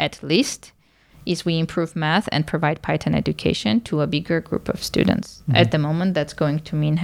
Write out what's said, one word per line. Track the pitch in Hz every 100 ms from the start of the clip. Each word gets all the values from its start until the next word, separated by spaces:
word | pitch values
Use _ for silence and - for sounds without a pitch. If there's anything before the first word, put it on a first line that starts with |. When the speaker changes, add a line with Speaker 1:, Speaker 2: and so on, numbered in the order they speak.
Speaker 1:
at | 147 -
least | 143 180 285 - - _ _ _ _ -
is | - 165
we | 180 165
improve | 165 - 165
math | - 156 180 -
and | 147 156
provide | 156 151 156
Python | - 156 -
education | 151 151 151 170 160 214 226
to | - 151
a | 147
bigger | 147 - 165
group | - - -
of | -
students. | - - - - - -
Speaker 2:
Mm-hmm. | - 120
Speaker 1:
At | 113
the | 156
moment, | 147 165 190
that's | 175 147
going | - 151 156
to | -
mean | 151 151 160